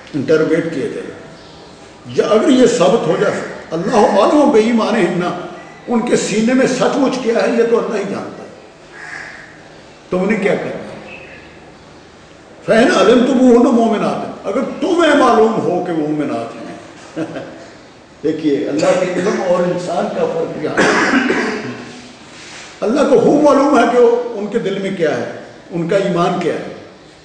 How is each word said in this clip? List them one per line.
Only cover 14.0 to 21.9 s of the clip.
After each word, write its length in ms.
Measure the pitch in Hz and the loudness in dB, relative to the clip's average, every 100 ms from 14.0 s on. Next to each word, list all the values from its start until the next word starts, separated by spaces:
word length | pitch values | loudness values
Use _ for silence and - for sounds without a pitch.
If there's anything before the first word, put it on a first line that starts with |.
| 156 - - - | -2 -4 -8 -10
اگر 180 | - 262 226 - | -6 -4 -4 -4
تمہیں 340 | 349 349 311 277 | -2 2 4 4
معلوم 380 | 254 220 226 | 4 4 4
ہو 300 | 185 147 180 180 | 2 -2 -2 -2
کہ 60 | |
وہ 160 | 165 151 | -4 -2
مومنات 480 | 151 131 117 113 - | -2 -4 -4 -8 -12
ہیں۔ 80 | - - - - - | -14 -16 -18 -20 -16
<laughs> 1080 | 160 160 151 - - - - - - - - | -10 -10 -10 -14 -16 -20 -20 -20 -20 -20 -6
دیکھیے 460 | 151 151 156 - - | -4 -2 0 0 -2
اللہ 160 | 147 185 185 | 0 2 2
کے 140 | 185 | 0
علم 280 | 180 196 - | -2 -2 -2
اور 220 | 185 180 | 0 0
انسان 420 | 175 170 - 180 208 - | 0 -2 -4 -4 -4 -2
کا 100 | 160 | -2
فرق 380 | 165 160 151 | -2 -6 -6
یہاں 120 | 151 - | -4 -2
ہے۔ 360 | - - - 262 - - - - - - - | -2 0 0 -2 -2 -4 -4 -8 -10 -14 -16